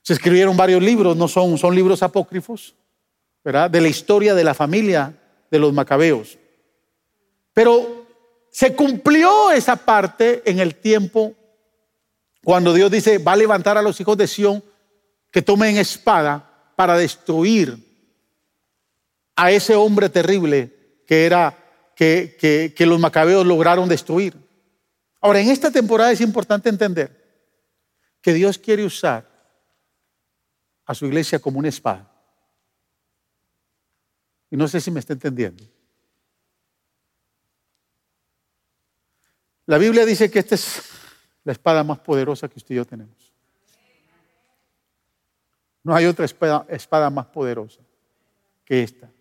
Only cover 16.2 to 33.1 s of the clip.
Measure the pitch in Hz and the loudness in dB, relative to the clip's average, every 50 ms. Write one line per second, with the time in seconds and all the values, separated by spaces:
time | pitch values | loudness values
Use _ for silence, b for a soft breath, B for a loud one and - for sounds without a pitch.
16.2 | 156 147 147 147 147 _ _ _ _ _ _ - 190 175 175 175 180 143 - _ | 0 -2 -4 -6 -10 _ _ _ _ _ _ -2 0 2 2 0 0 -2 -6 _
17.2 | _ - 160 160 165 202 226 220 175 131 120 117 _ _ _ _ _ _ _ _ | _ -6 -2 -2 0 0 2 0 0 -2 -4 -14 _ _ _ _ _ _ _ _
18.2 | _ _ _ _ _ _ _ _ _ _ _ _ _ _ _ _ _ _ _ _ | _ _ _ _ _ _ _ _ _ _ _ _ _ _ _ _ _ _ _ _
19.2 | _ _ _ - 175 180 196 202 - - 220 208 208 214 208 202 202 190 - 185 | _ _ _ 0 2 2 2 2 2 2 2 2 4 2 2 0 0 0 0 0
20.2 | 165 165 196 196 170 151 143 139 123 120 _ _ _ _ _ _ _ _ 160 160 | 0 0 0 0 0 0 0 -2 -2 -4 _ _ _ _ _ _ _ _ 0 2
21.2 | 160 170 175 175 170 147 - _ _ _ _ _ _ _ _ _ 165 160 160 180 | 2 2 2 2 0 0 -4 _ _ _ _ _ _ _ _ _ 0 2 2 0
22.2 | 185 160 _ _ - 156 151 151 160 156 - - 170 165 170 165 170 160 - 160 | -2 -6 _ _ 0 0 0 0 -2 -4 -2 0 2 2 2 2 0 0 2 2
23.2 | 160 165 185 196 185 180 180 160 160 170 175 180 185 185 170 143 - - 156 180 | 2 2 2 2 2 2 2 2 2 2 2 2 2 0 -2 -4 -4 -4 -4 -4
24.2 | 202 185 - - _ _ _ _ _ _ _ _ _ _ _ _ _ _ _ _ | -4 -4 -8 -12 _ _ _ _ _ _ _ _ _ _ _ _ _ _ _ _
25.2 | - 202 208 202 202 233 269 269 269 311 247 302 233 202 226 220 226 240 240 - | 0 2 2 4 2 2 0 0 0 -2 0 0 0 2 2 2 4 2 2 2
26.2 | 233 226 208 240 196 _ 208 208 - 233 214 185 214 202 180 165 147 - _ _ | 0 -2 -2 -4 -4 _ -4 -2 -2 -4 -2 -2 -4 -4 -2 -4 -6 -8 _ _
27.2 | _ _ _ _ _ _ _ _ _ _ _ _ _ _ _ _ _ _ _ _ | _ _ _ _ _ _ _ _ _ _ _ _ _ _ _ _ _ _ _ _
28.2 | _ - 165 160 185 196 190 - _ - 214 208 208 190 - - - 165 127 113 | _ -2 0 2 0 -2 -2 -4 _ -4 -2 -2 -2 -6 -8 -6 -6 -6 -6 -6
29.2 | 110 _ _ _ _ _ _ _ _ _ _ _ _ _ _ _ _ _ _ _ | -10 _ _ _ _ _ _ _ _ _ _ _ _ _ _ _ _ _ _ _
30.2 | _ _ _ _ _ _ _ _ _ _ _ _ _ - 131 - 147 139 135 160 | _ _ _ _ _ _ _ _ _ _ _ _ _ -16 -14 -10 -8 -6 -4 -4
31.2 | 165 - - 147 _ 147 135 139 143 156 139 - _ 123 98 95 98 _ _ _ | -4 -4 -6 -6 _ -6 -6 -6 -6 -6 -8 -6 _ -8 -8 -8 -12 _ _ _
32.2 | _ _ _ _ _ _ _ _ _ _ _ _ _ _ _ _ _ _ | _ _ _ _ _ _ _ _ _ _ _ _ _ _ _ _ _ _